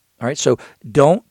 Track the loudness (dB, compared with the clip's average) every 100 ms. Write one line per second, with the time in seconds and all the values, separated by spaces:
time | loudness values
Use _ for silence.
0 | _ -12 -10 -4 -2 -2 -4 _ -6 2
1 | 2 2 _